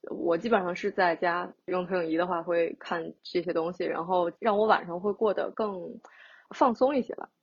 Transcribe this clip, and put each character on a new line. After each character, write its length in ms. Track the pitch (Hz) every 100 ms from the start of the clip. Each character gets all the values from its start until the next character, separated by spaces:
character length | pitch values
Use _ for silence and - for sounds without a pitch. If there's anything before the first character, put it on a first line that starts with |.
| -
我 260 | - 170 170
基 140 | 226
本 120 | 214
上 120 | 180 180
是 140 | 208
在 260 | 196 180 165
家 380 | 175 175 185 - -
用 200 | 185 175
投 100 | 185
影 80 | 165
仪 80 | 160
的 80 | 180
话 160 | 175
会 340 | 165 170 170 -
看 340 | - 175 165 -
这 180 | - 180
些 120 | 170
东 180 | 165 165
西， 120 | 180
然 200 | 170 156
后 280 | 170 185 175 -
让 180 | 226 202
我 80 | 220
晚 200 | 190 175
上 120 | 170
会 140 | 202
过 180 | 196 220
得 200 | 185 -
更 480 | - 214 190 165 - - - - - _ -
放 180 | 277
松 220 | 220 254 285
一 80 |
些 100 | - -
吧。 140 | 50 _